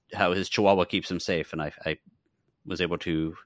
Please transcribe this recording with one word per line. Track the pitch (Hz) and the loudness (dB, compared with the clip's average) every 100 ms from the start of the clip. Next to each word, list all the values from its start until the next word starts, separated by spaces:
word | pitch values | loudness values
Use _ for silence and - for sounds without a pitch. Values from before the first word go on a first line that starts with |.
| _ | _
how | 95 92 | 0 2
his | 92 92 | 2 0
Chihuahua | - 101 98 87 | 2 6 6 4
keeps | 98 - | 0 -2
him | 90 | -4
safe, | - 87 76 | -2 -2 -2
and | 80 | -6
I, | 76 - 82 | -6 -6 -6
I | 78 _ _ _ _ _ _ - | -6 _ _ _ _ _ _ -10
was | 92 | -4
able | 87 85 | -2 -2
to | - 80 80 82 | -2 -2 -2 -8